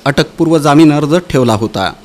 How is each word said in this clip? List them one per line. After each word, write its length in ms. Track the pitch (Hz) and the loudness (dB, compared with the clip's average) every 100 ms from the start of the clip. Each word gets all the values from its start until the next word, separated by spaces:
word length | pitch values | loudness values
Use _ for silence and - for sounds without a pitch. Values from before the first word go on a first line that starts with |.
अटकपूर्व 540 | 143 143 151 - 160 165 | -6 -4 -4 -4 -2 0
जामीन 340 | 147 147 160 | 2 4 4
अर्ज 220 | 147 147 170 175 | 2 0 -2 -2
ठेवला 240 | 143 120 | -2 0
होता. 380 | 107 107 113 92 - | -2 -4 -6 -8 -8